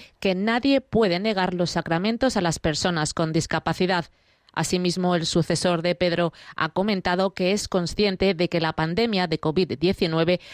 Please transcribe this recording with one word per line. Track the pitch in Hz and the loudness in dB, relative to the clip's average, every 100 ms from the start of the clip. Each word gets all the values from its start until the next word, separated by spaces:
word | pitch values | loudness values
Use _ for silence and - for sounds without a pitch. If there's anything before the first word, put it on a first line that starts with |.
| - _ | -6 _
que | 196 | -2
nadie | 185 214 240 277 269 | 0 0 0 2 2
puede | - 220 214 170 | 2 2 2 2
negar | 220 196 185 | 0 0 0
los | 180 170 | 0 0
sacramentos | 175 160 165 208 233 262 220 | -2 -2 0 0 0 0 2
a | |
las | 170 - | 0 0
personas | 165 151 190 165 151 | -2 0 0 0 -2
con | - 160 | -2 0
discapacidad. | 160 - 160 - 165 185 180 - _ _ _ _ | 0 -2 -2 -2 -2 0 0 -4 _ _ _ _
Asimismo, | - 160 185 180 185 180 | -6 -2 0 0 0 0
el | 175 | 0
sucesor | 170 175 156 165 180 170 | 2 0 0 0 0 0
de | 175 | 0
Pedro | 175 180 165 170 - - - | 0 0 2 -2 -4 -16 -6
ha | 160 | -4
comentado | 180 202 190 180 180 190 | -2 0 0 0 0 0
que | - 180 | 0 0
es | 208 - | 0 -2
consciente | 185 170 - 208 190 190 | -2 -2 0 0 2 0
de | 170 175 | 2 0
que | 170 | 0
la | 160 | -2
pandemia | 160 160 180 233 196 175 | -2 -2 0 0 0 -2
de | 160 | -2
covid | 160 151 165 127 | 0 0 0 0
diecinueve | 170 196 175 160 165 180 - | -2 0 0 2 2 0 -4